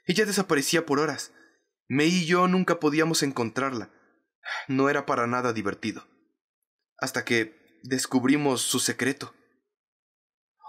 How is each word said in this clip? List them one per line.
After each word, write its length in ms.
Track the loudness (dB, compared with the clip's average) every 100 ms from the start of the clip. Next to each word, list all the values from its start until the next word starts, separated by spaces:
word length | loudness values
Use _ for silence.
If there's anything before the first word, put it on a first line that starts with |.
| -2
ella 200 | 0 2
desaparecía 600 | 0 0 0 2 0 2
por 140 | 0
horas. 320 | 0 -4 -12 -18 _ _ _ _ _
Mei 200 | 2 2
y 180 | 2 2
yo 200 | 4 4
nunca 320 | 4 2 2
podíamos 460 | 2 2 2 2
encontrarla. 680 | -2 -2 -4 -2 -4 -4 -10 _ _ _ _ _ -12 -10 -4
No 200 | 2 2
era 180 | 2 0
para 200 | 0 0
nada 260 | 0 0
divertido. 540 | -2 -4 -4 -8 -8 -16 _ _ _ _ _ _ _ _ _
Hasta 260 | -6 -6
que 560 | 0 0 0 -6 _ _
descubrimos 800 | -6 -4 0 0 2 2 2 0
su 160 | -2 -2
secreto. 560 | -2 -2 -4 -4 -10 -18 _ _ _ _ _ _ _ _ _ _ _ _